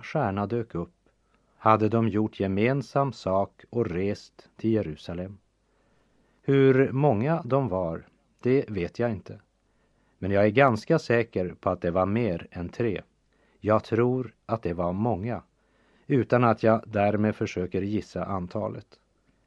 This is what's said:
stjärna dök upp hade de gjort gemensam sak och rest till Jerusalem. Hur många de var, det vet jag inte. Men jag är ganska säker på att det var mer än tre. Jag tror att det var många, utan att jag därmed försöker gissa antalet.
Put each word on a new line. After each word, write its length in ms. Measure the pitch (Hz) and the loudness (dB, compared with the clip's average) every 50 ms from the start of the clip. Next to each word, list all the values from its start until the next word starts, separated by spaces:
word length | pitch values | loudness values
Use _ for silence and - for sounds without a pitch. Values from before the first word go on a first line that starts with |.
| - | -10
stjärna 420 | - - 160 131 101 95 101 101 | -6 -4 -2 -2 0 -2 -2 -2
dök 300 | 98 117 120 113 - - | -2 -2 -4 -6 -6 -8
upp 180 | - - - _ _ _ _ _ _ _ _ _ _ _ _ _ | -8 -8 -8 _ _ _ _ _ _ _ _ _ _ _ _ _
hade 320 | - - 110 110 104 110 107 | 0 4 4 4 4 4 2
de 180 | 110 113 113 | 2 2 0
gjort 320 | 110 92 104 107 104 - - | 2 0 0 -2 -2 -2 -2
gemensam 760 | 101 98 95 98 110 123 139 143 117 - - 143 139 135 117 | -2 -2 0 0 0 0 0 -2 -4 -4 -2 -2 -2 -2 -4
sak 480 | - - 95 95 98 101 - _ _ - - | -6 -4 -2 0 0 -2 -4 _ _ -16 -8
och 160 | - 120 113 | -4 -4 -2
rest 640 | 87 82 90 95 101 104 - - - _ - - _ _ | -2 -2 -4 -2 -4 -4 -6 -10 -20 _ -20 -20 _ _
till 160 | - - 110 | -4 -2 0
Jerusalem. 640 | 113 107 101 80 76 - - - 87 87 90 98 101 95 _ _ _ _ _ _ _ _ _ _ _ _ _ _ _ _ _ _ _ _ - - | 0 0 -2 -4 -8 -12 -12 -12 -10 -10 -10 -12 -14 -18 _ _ _ _ _ _ _ _ _ _ _ _ _ _ _ _ _ _ _ _ -2 2
Hur 420 | 139 135 135 135 127 131 135 - | 4 6 6 6 6 6 4 2
många 500 | 113 135 151 147 113 101 117 151 165 160 - | 2 2 2 2 2 2 0 0 -2 -2 -2
de 220 | 120 131 139 135 | 0 0 0 0
var, 360 | 107 90 92 90 82 82 85 - _ _ _ _ _ _ _ | 0 -2 -2 -2 -4 -6 -8 -10 _ _ _ _ _ _ _
det 240 | - 120 131 143 - - | 0 0 2 2 0 -2
vet 300 | 107 95 87 87 - - | -4 -4 -4 -4 -4 -4
jag 120 | 117 120 | -2 -2
inte. 280 | 107 90 - - 101 104 _ _ _ _ _ _ _ _ _ _ _ _ _ _ _ | -4 -6 -10 -14 -18 -20 _ _ _ _ _ _ _ _ _ _ _ _ _ _ _
Men 140 | - 95 95 | -8 -4 0
jag 140 | 98 98 104 | 2 4 4
är 40 | 107 | 4
ganska 500 | 104 131 139 131 110 - - - 165 156 | 6 6 4 4 4 2 0 0 0 0
säker 560 | - - 117 120 113 - - 98 92 87 82 - | 0 0 0 0 0 0 -2 -4 -4 -4 -6 -4
på 100 | - 95 | -2 -2
att 120 | 90 90 | -2 -2
det 100 | - 87 | -2 -2
var 140 | 85 92 92 | 0 2 2
mer 420 | 95 101 117 123 104 85 85 - - | 2 0 0 0 -2 -4 -6 -8 -10
än 180 | - 90 87 85 | -10 -10 -10 -8
tre. 320 | - - 120 117 90 82 - _ _ _ _ _ _ _ _ _ _ _ | -6 -4 -4 -4 -4 -6 -10 _ _ _ _ _ _ _ _ _ _ _
Jag 240 | - 101 107 107 - | 0 2 2 2 0
tror 500 | - 113 110 120 123 127 131 123 113 - _ _ | 0 0 0 2 2 0 -2 -6 -8 -14 _ _
att 180 | - 113 113 - | -6 -6 -4 -4
det 100 | 85 85 | -4 -4
var 200 | 85 87 87 90 | -2 -2 -2 -2
många, 480 | 98 110 123 107 87 101 123 113 85 - _ _ _ _ _ _ _ _ _ _ _ _ | -2 -2 -2 -2 -4 -4 -6 -8 -8 -10 _ _ _ _ _ _ _ _ _ _ _ _
utan 380 | - 143 127 104 - 127 123 123 | 0 0 2 2 4 4 4 4
att 200 | 117 107 - - | 4 4 4 4
jag 180 | 110 110 110 - | 4 4 2 0
därmed 500 | 113 107 104 101 104 104 104 104 107 107 | -2 -2 0 2 2 2 2 0 0 0
försöker 460 | - 110 104 - - 90 90 - 92 | -2 -4 -4 -4 -4 -6 -4 -4 -4
gissa 440 | 95 101 107 98 - - - - - | -4 -2 -4 -4 -6 -6 -8 -6 -6
antalet. 640 | 92 98 92 90 90 - 107 101 104 110 117 - _ _ _ _ _ _ _ _ _ _ _ _ | -4 -6 -6 -6 -6 -6 -6 -6 -6 -8 -10 -16 _ _ _ _ _ _ _ _ _ _ _ _